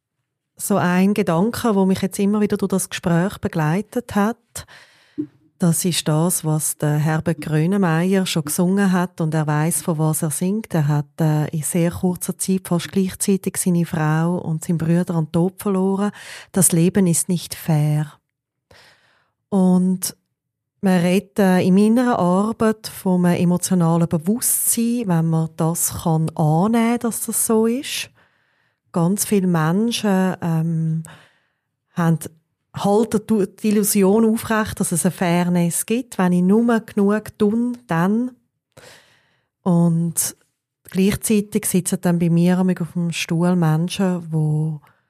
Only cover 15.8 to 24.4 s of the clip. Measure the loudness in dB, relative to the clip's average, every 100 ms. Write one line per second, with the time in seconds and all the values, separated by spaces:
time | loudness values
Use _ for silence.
15.8 | 0 0 -2 -6 -14 -20 -6 0 2 4
16.8 | 2 2 2 0 -2 -4 -6 -8 -2 0
17.8 | 0 -2 -4 -10 _ _ _ _ _ -20
18.8 | _ _ _ _ _ _ _ 2 4 4
19.8 | 2 0 -4 -10 _ _ _ _ _ _
20.8 | 0 2 2 0 0 0 4 4 4 4
21.8 | 6 4 2 2 2 2 0 0 0 -2
22.8 | -8 -8 -2 2 2 2 2 0 0 2
23.8 | 2 2 0 0 -2 -2